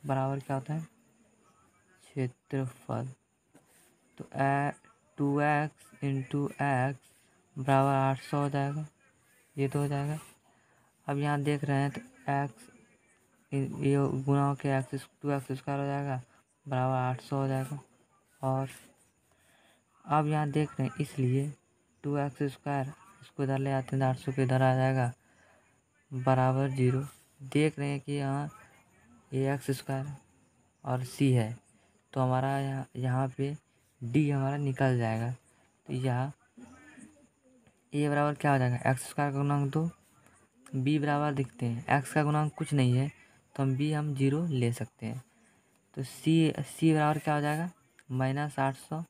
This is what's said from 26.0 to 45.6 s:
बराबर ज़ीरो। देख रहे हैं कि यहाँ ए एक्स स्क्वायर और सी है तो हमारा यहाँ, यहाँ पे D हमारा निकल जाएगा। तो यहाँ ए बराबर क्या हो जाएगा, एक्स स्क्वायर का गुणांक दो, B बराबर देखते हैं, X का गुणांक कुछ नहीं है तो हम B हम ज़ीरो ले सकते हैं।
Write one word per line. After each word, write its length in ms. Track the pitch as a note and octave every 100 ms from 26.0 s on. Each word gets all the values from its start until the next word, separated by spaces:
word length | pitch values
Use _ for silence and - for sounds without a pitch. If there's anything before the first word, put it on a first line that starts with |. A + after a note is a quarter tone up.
| _
बराबर 560 | C3 B2+ C3 B2+ C3 C#3
ज़ीरो। 360 | C3+ B2+ C3 C#3 - _ _ C3+
देख 240 | C#3+ D3+ D3
रहे 100 | C#3+
हैं 100 | C#3+
कि 120 | C3+
यहाँ 380 | C#3+ C#3 C#3 D3 - - - _ _ _ - _
ए 200 | C3 C3+
एक्स 180 | C#3 -
स्क्वायर 360 | C3 - C3+ C#3+ C#3 _ _ _ _ _ _
और 200 | C3+ B2+
सी 280 | B2+ - C#3
है 260 | B2+ A2 A#2+ _ _ _ _ _
तो 80 | -
हमारा 360 | B2+ B2+ C3+ C#3
यहाँ, 260 | C#3 C3+ - B2+
यहाँ 320 | B2+ B2+ C3+ C3
पे 180 | C#3 D3+ _ _ _ _
D 280 | A#2 B2+ D3
हमारा 280 | C#3 C3+ C#3+
निकल 400 | C#3+ C3 C3+ B2+
जाएगा। 340 | A2+ A2 A#2 B2+ _ _ _ _ -
तो 60 |
यहाँ 400 | C3+ C3 B2 C3+ - _ - - - - - - - - _ _ _ _ _ _
ए 160 | D3 D3
बराबर 240 | C#3+ D3
क्या 180 | C#3+ D3
हो 60 | C#3
जाएगा, 340 | B2+ B2 -
एक्स 180 | C3 -
स्क्वायर 220 | - C#3+
का 60 | C#3
गुणांक 340 | C#3+ C#3+ C#3
दो, 160 | D#3 E3 - _ _ - _ _ _ - C3+
B 240 | C3 D3+
बराबर 340 | D3 D3 D3
देखते 320 | C#3 C3 - A#2+
हैं, 200 | A#2 - C#3
X 160 | C3+
का 100 | D#3
गुणांक 300 | D3 D3+ D3+
कुछ 200 | - D#3
नहीं 240 | D3 B2+ B2
है 140 | C#3 - - _ _ -
तो 80 |
हम 120 | C3+ C3
B 160 | D3
हम 220 | D3+ D3+ C3+
ज़ीरो 300 | C3+ D3 E3+
ले 280 | C3 A#2
सकते 320 | A#2+ G#3+ _ A2+
हैं। 180 | B2+ - _ _ _